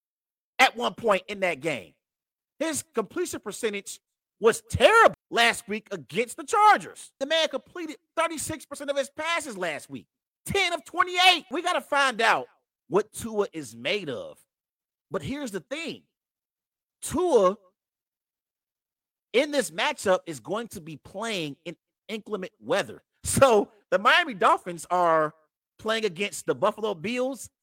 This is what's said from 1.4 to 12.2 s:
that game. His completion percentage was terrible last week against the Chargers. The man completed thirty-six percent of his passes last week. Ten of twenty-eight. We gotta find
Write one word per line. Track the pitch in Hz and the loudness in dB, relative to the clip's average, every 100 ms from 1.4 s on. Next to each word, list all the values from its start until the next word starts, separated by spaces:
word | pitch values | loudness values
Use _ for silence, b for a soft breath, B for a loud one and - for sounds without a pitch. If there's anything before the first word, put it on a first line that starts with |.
that | 185 147 | -2 -2
game. | 160 127 82 _ _ _ _ _ _ - | -4 -6 -8 _ _ _ _ _ _ -6
His | 320 277 - | -4 -4 -6
completion | 233 202 349 349 302 | -6 -6 -6 -6 -8
percentage | 214 - 220 202 - - _ _ _ _ | -12 -6 -6 -6 -10 -18 _ _ _ _
was | 220 - - | 2 2 -2
terrible | - 277 440 403 - _ | 4 8 8 6 4 _
last | 196 233 208 - | 2 2 2 -6
week | 214 - | -8 -8
against | 196 131 170 240 - | -12 -6 -4 -4 -8
the | |
Chargers. | 285 427 427 320 139 - - - | -2 4 6 4 0 -16 -20 -10
The | 269 | -2
man | 320 311 | 0 0
completed | 262 - 359 320 - _ - | -4 -10 -12 -12 -14 _ -2
thirty-six | 330 320 - 320 | -2 -4 -8 -10
percent | - 285 285 | -12 -8 -4
of | 277 | -4
his | 262 | -4
passes | - 311 339 302 196 | -6 -4 -4 -6 -6
last | 180 139 - | -6 -6 -10
week. | 131 - _ _ _ - | -16 -16 _ _ _ -4
Ten | 403 359 | -2 0
of | 339 | -2
twenty-eight. | - 330 370 359 370 349 - | -2 -2 0 4 4 4 0
We | 294 | -4
gotta | 339 330 | -2 -2
find | - 285 277 214 | 0 0 0 2